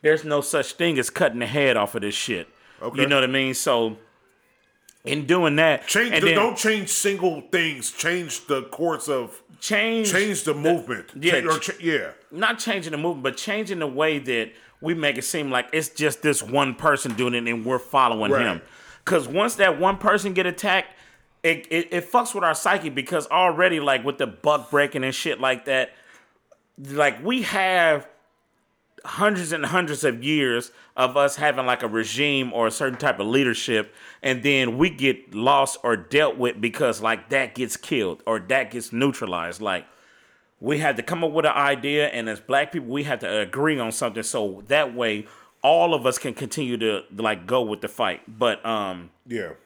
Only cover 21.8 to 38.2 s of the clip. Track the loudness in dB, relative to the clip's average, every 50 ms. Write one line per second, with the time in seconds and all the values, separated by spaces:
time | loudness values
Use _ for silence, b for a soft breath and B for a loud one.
21.8 | -2 0 -4 -4 -4 0 0 0 0 0 -4 0 0 0 0 2 2 2 2 2
22.8 | 0 -4 -6 -6 -6 -2 -2 -4 -2 0 2 4 4 4 4 4 2 2 2 2
23.8 | 2 2 2 2 2 -2 -2 -2 -4 -4 -4 -2 _ 2 2 2 0 0 2 2
24.8 | 2 2 0 -2 -4 -2 -4 -4 -4 -4 -4 0 0 0 0 0 0 0 0 0
25.8 | 0 -2 b b b b b b b b b b _ _ _ _ _ _ _ -20
26.8 | -16 -10 0 2 2 2 2 0 -4 -2 -2 -2 -2 -2 -2 0 2 2 4 4
27.8 | 4 4 4 2 0 -8 -20 _ _ _ _ _ _ _ _ _ _ _ _ _
28.8 | _ _ _ -18 -14 -12 -2 2 2 2 2 0 -2 -4 -4 -4 -2 0 0 0
29.8 | 0 0 -4 0 0 0 0 0 -2 0 0 2 2 2 2 0 -2 -4 b b
30.8 | b b b 0 0 2 4 2 2 2 2 2 0 0 2 2 2 0 0 0
31.8 | 0 -2 -2 -2 -2 -2 -2 0 0 2 2 0 -2 -2 0 0 0 0 0 0
32.8 | -2 -2 -2 0 0 0 0 0 0 2 2 2 2 2 0 -2 -2 0 0 0
33.8 | 0 -2 B B B B B B B -2 -2 0 2 2 2 4 2 0 2 2
34.8 | 2 2 2 2 2 2 2 0 -4 -12 -6 0 2 4 6 6 4 2 0 -4
35.8 | 0 0 0 0 0 0 2 4 4 4 2 0 -2 -2 -2 0 -4 -4 -2 0
36.8 | 0 0 0 0 0 -2 -2 -2 -2 -2 0 0 0 -2 -4 -6 -6 -6 -6 -10
37.8 | -6 -4 -2 0 0 -2 -4 -6